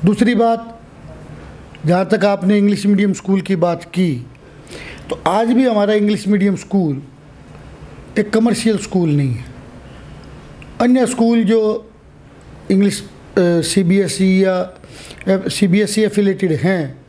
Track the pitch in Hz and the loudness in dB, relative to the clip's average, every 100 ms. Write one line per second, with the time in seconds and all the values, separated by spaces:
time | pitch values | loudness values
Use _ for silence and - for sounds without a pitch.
0 | 170 202 240 226 226 226 - - - - | 2 2 2 4 2 0 -6 -18 -20 -20
1 | - - - - - - - - 151 175 | -20 -20 -18 -20 -20 -20 -20 -6 0 0
2 | 190 208 196 196 185 208 202 202 202 196 | 0 0 0 0 2 2 2 2 2 2
3 | 202 190 - 190 185 190 175 170 - 180 | 0 -2 -2 -2 0 -2 0 -2 -6 -2
4 | 180 127 123 - - - - - - - | -2 -2 -8 -20 -20 -20 -20 -18 -16 -18
5 | - - - 190 233 247 262 214 202 214 | -12 -4 0 0 2 2 2 2 2 2
6 | 208 208 190 208 196 185 - 196 165 135 | 2 0 0 2 2 -2 -2 -2 0 -4
7 | 143 - - - - - - - - - | -10 -20 -20 -20 -20 -20 -20 -20 -20 -20
8 | - - 208 220 233 214 233 208 - 185 | -8 -4 0 2 2 2 0 0 -2 0
9 | 170 147 139 117 - - - - - - | 2 2 0 -4 -10 -18 -20 -20 -20 -20
10 | - - - - - - - - 240 254 | -20 -20 -20 -20 -20 -20 -20 -2 2 4
11 | 240 - 233 233 202 226 214 214 - - | 2 2 2 2 2 2 2 -2 -8 -20
12 | - - - - - - - 190 202 202 | -20 -20 -20 -20 -20 -20 -2 2 2 0
13 | - - - - 175 170 160 - 175 196 | -12 -20 -4 0 2 2 0 0 2 2
14 | 185 - 190 190 190 185 180 - - - | 0 0 2 4 2 0 -4 -10 -20 -20
15 | - - - 190 - - 202 190 202 214 | -20 -10 -2 -2 -2 0 2 2 2 0
16 | 214 208 202 190 185 156 180 185 139 127 | 0 2 0 0 -2 0 0 0 -4 -10